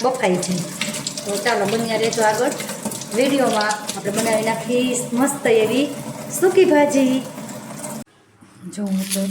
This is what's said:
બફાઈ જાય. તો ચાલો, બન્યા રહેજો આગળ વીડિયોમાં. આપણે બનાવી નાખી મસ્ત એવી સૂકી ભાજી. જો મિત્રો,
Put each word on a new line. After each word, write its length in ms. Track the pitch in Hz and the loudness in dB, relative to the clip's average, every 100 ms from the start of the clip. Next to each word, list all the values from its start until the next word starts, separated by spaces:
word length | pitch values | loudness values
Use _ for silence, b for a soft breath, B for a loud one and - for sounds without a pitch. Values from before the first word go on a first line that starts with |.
બફાઈ 360 | 254 254 202 180 | -2 0 2 0
જાય. 200 | - 180 - - - - - - | 0 -4 -4 -6 -6 -6 -8 -8
તો 120 | 202 202 | -6 -2
ચાલો, 200 | 240 220 196 | 0 0 0
બન્યા 280 | 226 226 220 | 0 0 0
રહેજો 180 | 226 233 214 | 0 2 2
આગળ 260 | 214 269 - - - - - - 214 | 2 0 -2 -8 -8 -8 -8 -4 0
વીડિયોમાં. 560 | 269 277 240 220 208 202 - 190 | 2 2 2 2 0 -2 -6 -6
આપણે 140 | 190 208 | -4 -2
બનાવી 300 | 226 214 220 | 0 0 0
નાખી 380 | 226 220 247 254 247 - | -2 0 0 0 -2 -2
મસ્ત 340 | 233 277 - 247 | 0 0 2 2
એવી 400 | 226 214 247 285 - - - - - | 4 4 2 0 -4 -10 -10 -8 0
સૂકી 280 | 370 381 359 | 4 6 6
ભાજી. 500 | 294 285 269 262 262 - - - - - - - - - _ _ _ - - 185 | 6 6 4 4 2 -2 -10 -14 -14 -14 -12 -12 -12 -14 _ _ _ -20 -18 -14
જો 80 | 196 202 190 | -6 -2 -2
મિત્રો, 260 | 190 196 196 | -2 -4 -4